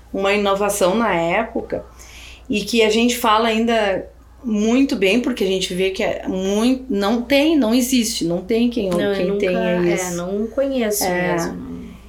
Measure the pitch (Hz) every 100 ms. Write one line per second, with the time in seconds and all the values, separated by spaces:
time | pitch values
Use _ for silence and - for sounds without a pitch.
0 | - 196 196 208 202 196 202 196 185 208
1 | 226 175 170 185 226 240 - - - -
2 | - - - - - 208 202 233 214 214
3 | 240 240 233 214 233 220 226 226 208 185
4 | - - - - 240 214 220 240 277 240
5 | 190 226 254 240 190 190 185 180 190 190
6 | 208 - - 185 190 202 240 262 - 202
7 | 196 233 240 277 302 320 220 247 247 254
8 | 220 - 165 175 185 226 240 240 190 175
9 | 202 196 180 202 190 180 180 180 175 170
10 | 180 175 180 202 226 - 277 269 220 208
11 | 196 180 180 170 165 180 170 170 - -